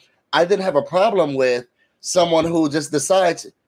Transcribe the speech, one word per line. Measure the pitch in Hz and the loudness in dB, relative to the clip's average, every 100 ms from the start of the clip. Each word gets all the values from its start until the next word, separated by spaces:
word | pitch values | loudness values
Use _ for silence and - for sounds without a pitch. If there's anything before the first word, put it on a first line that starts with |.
| _ _ - | _ _ -4
I | 143 175 | 0 0
didn't | 196 | 0
have | 190 147 | 0 -2
a | |
problem | - 175 208 202 156 135 | 0 0 0 2 0 0
with | 127 123 120 _ _ _ | 0 0 -4 _ _ _
someone | - 180 170 165 160 | -4 0 2 2 0
who | 170 156 | 0 0
just | 147 143 | -2 -2
decides, | 147 - 190 180 165 - _ | -4 0 2 2 -2 -10 _